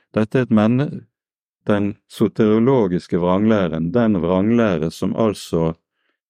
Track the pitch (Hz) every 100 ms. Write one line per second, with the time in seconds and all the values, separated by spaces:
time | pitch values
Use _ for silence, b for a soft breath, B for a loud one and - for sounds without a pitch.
0 | _ - 107 131 120 107 110 123 147 -
1 | - _ _ _ _ _ - 104 101 107
2 | _ - 107 - 110 110 120 135 98 87
3 | - 95 87 95 110 110 90 80 85 120
4 | 113 98 82 92 101 117 113 85 80 -
5 | 95 - 113 95 - 87 82 82 _ _
6 | _ _ _